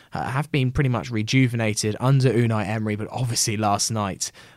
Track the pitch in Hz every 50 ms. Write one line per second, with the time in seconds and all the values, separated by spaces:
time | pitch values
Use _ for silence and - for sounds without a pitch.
0 | - _ - - 78 - 123 135 147 - - 147 131 127 127 - 143 131 123 113
1 | - 127 120 107 107 107 - 135 131 120 117 117 113 107 104 - - 107 104 -
2 | 120 127 139 135 127 131 104 117 120 113 113 107 101 92 107 113 107 107 104 104
3 | 107 - - 123 131 117 117 - - 120 107 101 110 104 101 98 - - 113 110
4 | 104 98 90 - - - - - - - -